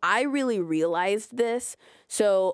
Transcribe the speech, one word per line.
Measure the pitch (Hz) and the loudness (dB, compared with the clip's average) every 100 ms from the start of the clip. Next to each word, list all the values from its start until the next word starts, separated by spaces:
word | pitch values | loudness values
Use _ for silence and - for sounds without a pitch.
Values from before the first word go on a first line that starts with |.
I | 175 214 | 0 0
really | 277 277 262 214 | 0 0 0 -2
realized | 165 156 165 170 185 208 - 240 | -2 0 0 0 0 -2 -4 -4
this. | 233 240 - - - - _ | -2 -2 -6 -12 -20 -20 _
So, | - 208 190 185 | 0 2 4 2